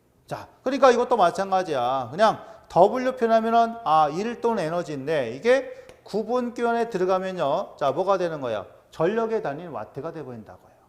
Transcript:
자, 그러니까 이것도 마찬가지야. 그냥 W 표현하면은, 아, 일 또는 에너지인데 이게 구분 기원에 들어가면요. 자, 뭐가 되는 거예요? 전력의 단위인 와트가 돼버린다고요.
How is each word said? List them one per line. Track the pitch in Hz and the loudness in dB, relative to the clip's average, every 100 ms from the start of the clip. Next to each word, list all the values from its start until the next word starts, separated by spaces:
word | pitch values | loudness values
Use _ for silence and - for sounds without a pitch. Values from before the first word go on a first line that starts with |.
| _ _ - | _ _ -14
자, | 127 - _ | -14 -14 _
그러니까 | 262 269 269 | -4 4 6
이것도 | 233 247 240 | 6 4 4
마찬가지야. | 175 165 196 190 180 139 120 135 120 | 2 2 0 0 0 -2 0 -2 -4
그냥 | 156 214 151 - - - | 2 2 2 -8 -20 0
W | - 202 247 254 254 | 6 6 4 -2 -2
표현하면은, | 226 226 226 233 233 226 | 2 2 4 2 2 -2
아, | - 156 151 | 2 4 4
일 | 160 220 233 | 0 -6 -2
또는 | 233 220 | -2 -2
에너지인데 | 156 170 165 143 135 156 117 131 | -2 -4 -4 -6 -2 -2 -2 -2
이게 | 226 262 262 - - - | 2 2 0 -14 -20 -20
구분 | - 202 214 247 240 | -8 -6 -2 -4 -4
기원에 | 233 233 233 233 | -4 -2 0 -2
들어가면요. | 190 185 185 190 185 143 160 - - | -2 0 0 -2 -4 -2 -2 -4 -4
자, | 143 | -2
뭐가 | 135 190 190 | 0 0 0
되는 | 175 156 | -2 -4
거예요? | 127 107 92 - _ | -4 -6 -8 -18 _
전력의 | - 165 226 226 220 | -2 0 0 -2 -4
단위인 | 156 143 175 | -6 -8 -10
와트가 | 120 107 143 151 | -12 -12 -12 -12
돼버린다고요. | 160 127 120 95 90 _ _ | -12 -14 -14 -18 -20 _ _